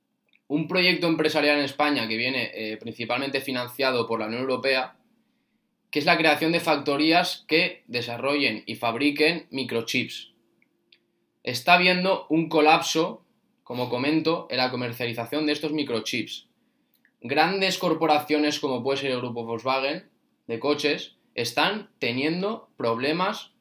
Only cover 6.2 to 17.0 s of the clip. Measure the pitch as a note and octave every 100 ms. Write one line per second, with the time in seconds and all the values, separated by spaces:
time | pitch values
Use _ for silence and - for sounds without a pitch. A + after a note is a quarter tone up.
6.2 | D#3+ D3 D#3+ E3+ E3 D3+ C#3 C#3+ D#3 E3+
7.2 | F3 - - D#3 F3+ - - A#2+ A#2 A#2+
8.2 | C3+ D3 B2+ G#2 - A2+ A#2 A#2 D3 C#3+
9.2 | D3+ F3 - C3+ B2 A#2 A2+ B2+ - -
10.2 | - _ _ _ _ _ _ _ _ _
11.2 | _ _ - B2 - F3 F3+ F3+ F#3 F#3
12.2 | - D#3+ D#3+ D#3+ D3+ D#3 - E3 F3 -
13.2 | _ _ _ _ - B2 B2 B2 C#3 D#3
14.2 | D#3+ D#3+ - B2 B2+ B2+ B2 A#2 A#2+ A#2
15.2 | A2+ D3 D3+ D3+ D#3 D3+ C#3+ A2+ - B2
16.2 | - - - _ _ _ _ _